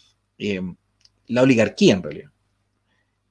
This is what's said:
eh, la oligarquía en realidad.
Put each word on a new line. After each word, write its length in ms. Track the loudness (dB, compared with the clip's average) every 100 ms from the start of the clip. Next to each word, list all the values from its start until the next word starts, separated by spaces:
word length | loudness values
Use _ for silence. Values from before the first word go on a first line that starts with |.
| _ _ _ _
eh, 240 | -8 -8 -10 -14 _ _ _ _ -6
la 140 | 0
oligarquía 540 | 2 2 0 2 2 2
en 80 |
realidad. 260 | -4 -16 -20 _ _ _ _ _ _ _ _ _ _